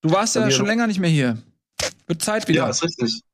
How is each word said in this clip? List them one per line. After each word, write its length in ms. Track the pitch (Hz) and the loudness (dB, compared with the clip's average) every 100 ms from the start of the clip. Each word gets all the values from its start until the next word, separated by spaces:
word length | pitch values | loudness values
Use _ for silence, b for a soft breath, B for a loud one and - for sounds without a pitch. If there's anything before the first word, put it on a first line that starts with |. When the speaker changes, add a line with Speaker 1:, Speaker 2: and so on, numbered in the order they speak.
Speaker 1:
Du 100 | 160 | 2
warst 220 | 185 226 | 2 2
Speaker 2:
Bei 60 | - | 0
Speaker 1:
ja 40 | 220 | 2
Speaker 2:
mir 40 | |
Speaker 1:
schon 120 | - 202 | 2 0
Speaker 2:
noch. 20 | |
Speaker 1:
länger 160 | 226 233 | 0 0
nicht 120 | 190 | 0
mehr 100 | 175 | 2
hier. 260 | 156 127 110 - _ _ _ - - _ | 2 2 -2 -8 _ _ _ -10 -10 _
Wird 140 | 165 | -6
Zeit 240 | - 214 214 | -2 -2 2
wieder. 160 | 156 | 0
Speaker 2:
Ja, 60 | 127 | 2
ist 140 | 107 | -2
richtig. 380 | 170 - 120 104 _ | -4 -4 -4 -4 _